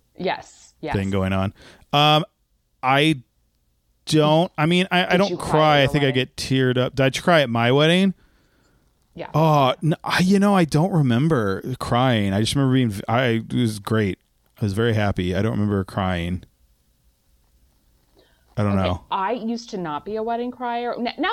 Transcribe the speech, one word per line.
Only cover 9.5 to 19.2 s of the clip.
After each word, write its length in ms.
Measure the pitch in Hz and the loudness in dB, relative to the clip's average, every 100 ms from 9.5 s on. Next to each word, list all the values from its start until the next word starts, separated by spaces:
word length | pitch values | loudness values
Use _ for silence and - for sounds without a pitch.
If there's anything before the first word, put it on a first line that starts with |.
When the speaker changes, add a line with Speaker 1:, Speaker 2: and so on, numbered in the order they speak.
| 151 131 - | 4 2 0
Speaker 2:
n-, 100 | 151 - | -2 -2
I, 160 | - - | -2 0
you 180 | 185 202 | 2 4
know, 160 | 202 196 | 4 2
I 80 | 160 | 2
don't 260 | 151 180 | 2 2
remember 720 | 170 135 117 160 143 101 95 - 127 | 2 2 2 2 2 0 -4 -6 -8
crying. 540 | - 120 131 113 101 | -2 0 2 2 0
I 80 | 98 | 0
just 140 | 113 139 | 0 0
remember 180 | 131 | 2
being 160 | 131 120 | 2 0
v-, 140 | 98 - | -2 -4
I, 160 | 117 131 113 110 | -2 0 -2 -2
it 60 | |
was 240 | 123 117 107 | -2 -2 -4
great. 380 | 101 110 101 - _ _ _ - | -4 -2 0 -4 _ _ _ -8
I 60 | 104 | -4
was 80 | |
very 200 | 98 117 | -2 0
happy. 420 | 107 104 95 90 92 | 0 0 -2 -2 -2
I 60 | |
don't 80 | 110 | -2
remember 320 | 117 104 101 92 | -2 -2 -2 -4
crying. 580 | - 92 90 85 90 - _ _ _ _ _ _ _ _ _ _ _ _ _ _ _ _ _ _ _ _ - | -4 -4 -2 -4 -6 -10 _ _ _ _ _ _ _ _ _ _ _ _ _ _ _ _ _ _ _ _ -4
I 60 | |
don't 140 | 104 98 | -2 0
Speaker 1:
Okay, 100 | 92 | 0
Speaker 2:
know. 160 | 87 - | -4 -4
Speaker 1:
I 220 | 196 | -4